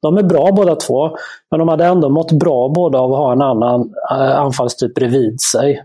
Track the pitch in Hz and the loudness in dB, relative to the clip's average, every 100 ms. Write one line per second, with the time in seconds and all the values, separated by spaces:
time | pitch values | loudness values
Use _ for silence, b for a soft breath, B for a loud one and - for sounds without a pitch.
0 | 156 185 190 165 165 196 190 156 - 127 | 0 2 2 2 2 2 2 0 -2 -2
1 | 156 B B B _ 156 165 156 170 185 | -2 B B B _ -2 0 2 2 2
2 | 151 147 160 156 175 131 131 160 175 135 | 2 0 2 0 2 0 0 0 0 0
3 | 127 135 143 123 139 117 120 123 113 - | 0 0 0 0 0 0 0 0 -2 -8
4 | - 135 135 139 143 127 123 - 120 120 | -6 -2 0 0 -2 -2 -4 -2 -4 -2
5 | 127 131 113 117 - - - - | 0 0 0 -2 -4 0 0 -2